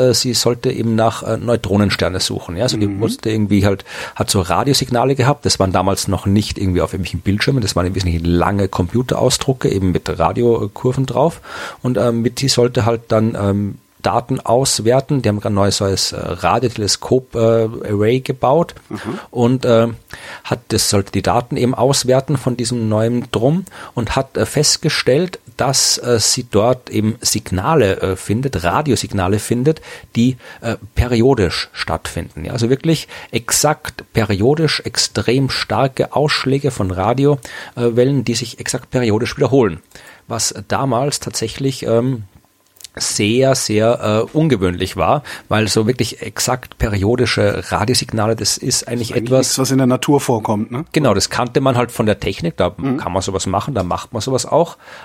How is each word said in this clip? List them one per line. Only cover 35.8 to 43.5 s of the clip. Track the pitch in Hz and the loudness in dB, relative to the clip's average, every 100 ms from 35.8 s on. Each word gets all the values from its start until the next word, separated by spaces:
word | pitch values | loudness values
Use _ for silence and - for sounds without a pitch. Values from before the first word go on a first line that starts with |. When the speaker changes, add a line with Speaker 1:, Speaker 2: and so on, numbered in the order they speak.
| 131 - 127 127 | 0 0 -2 0
Speaker 1:
Ausschläge | 147 - 131 139 139 | 0 0 0 0 -2
von | - 95 | -2 -4
Radiowellen, | 92 101 127 143 139 - - - - 120 117 127 139 | 0 0 2 2 2 -4 -16 -14 -2 0 4 2 2
die | 117 | 0
sich | 117 117 - | -2 -6 -8
exakt | - 123 - | -8 -8 -4
periodisch | 131 120 104 117 - | 0 2 2 0 0
wiederholen. | 143 135 107 76 - - - - - | 2 4 2 0 -12 -20 -20 -20 -10
Was | 113 - - 101 | -6 -4 -6 -4
damals | 104 135 117 143 - | -2 0 0 0 -4
tatsächlich, | - - 113 - 135 131 117 | -6 -6 -6 -4 -4 -4 0
ähm, | 113 127 123 101 - _ _ _ _ - | 0 0 -4 -8 -20 _ _ _ _ -20
sehr, | - - - 104 120 131 | -8 -6 0 2 4 2